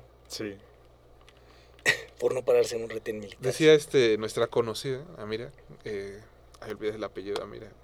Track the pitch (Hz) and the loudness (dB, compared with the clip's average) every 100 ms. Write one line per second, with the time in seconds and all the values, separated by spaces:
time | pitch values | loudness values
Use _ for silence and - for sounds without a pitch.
0 | - - - - 107 98 - - - _ | -20 -20 -16 -10 -8 -10 -18 -20 -20 _
1 | - - - - - - - - - - | -20 -20 -20 -20 -20 -20 -20 -4 0 0
2 | - - 120 127 - 120 117 117 113 110 | -4 -2 -2 0 4 4 4 -2 -6 -8
3 | - 107 101 - 127 127 156 156 - 143 | -8 -8 -10 -6 -4 4 8 8 6 4
4 | 117 107 107 - 113 123 117 107 139 127 | 4 4 0 -2 0 0 -2 -4 -6 -8
5 | 151 - 107 110 135 - - 147 113 101 | -10 -14 -8 -8 -8 -16 -20 -16 -10 -8
6 | 101 101 113 - - - - 107 107 107 | -8 -14 -20 -20 -20 -18 -14 -6 -6 -6
7 | 101 - 98 101 104 117 110 - | -8 -10 -8 -8 -8 -14 -16 -20